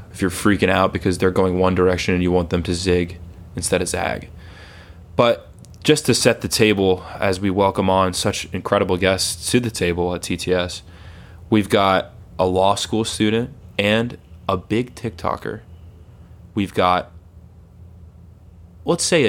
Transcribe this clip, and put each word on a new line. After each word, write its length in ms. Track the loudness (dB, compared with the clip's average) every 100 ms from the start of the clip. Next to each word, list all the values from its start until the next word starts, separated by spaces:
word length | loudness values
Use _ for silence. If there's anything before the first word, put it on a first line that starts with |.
| -18
if 80 | -4
you're 100 | -4
freaking 360 | 2 2 4 2
out 240 | 4 2
because 260 | 0 -2 0
they're 120 | 2
going 300 | 2 0 2
one 160 | 2 4
direction 360 | 2 2 0
and 120 | 0
you 80 | 2
want 180 | 0 0
them 140 | -2
to 100 | -2
zig 440 | -2 0 0 0 -8 -16 -18 -14
instead 260 | -10 -2 -2
of 60 | -2
zag. 420 | -4 -4 -6 -10 -18 -20 -20 -20 -20 -20 -20 -8
But 320 | 2 2 2 -6 -20 -20 -4
just 220 | 2 2 2
to 80 |
set 260 | 2 2 0
the 80 | -2
table 580 | 2 2 4 2 0 -4 -4
as 180 | -2 0
we 120 | -2
welcome 380 | 2 0 2 2
on 260 | 2 2
such 320 | 0 -4 -4 -8
incredible 440 | -8 0 0 2 2
guests 520 | 2 0 -2 -6 -2
to 80 | 0
the 100 | 0
table 420 | -2 -2 0 -2
at 100 | -4
T 140 | -6 -6
T 160 | -2
S, 300 | -2 -2 -8 -16 -20 -20 -20 -20 -20 0
we've 180 | 0 2
got 420 | 2 4 2 0 -14 -18 -2
a 100 | 0
law 280 | 2 2
school 300 | 0 -2 -4
student 460 | -4 0 0 0 -4 -12 -10 -2
and 400 | 0 0 -2 -8 -20 -10 -4
a 80 | -4
big 380 | -2 -4 -4
TikToker. 680 | -8 -10 -6 -6 -6 -8 -12 -16 -20 -20 -20 -20 -20 -20 -20 -10
We've 180 | -6 -4
got, 380 | 0 2 2 -2 -16 -20 -20 -20 -20 -20 -20 -20 -20 -20 -20 -20 -20 -20 -20 -20 -10
let's 200 | -4 -2
say, 200 | 2 4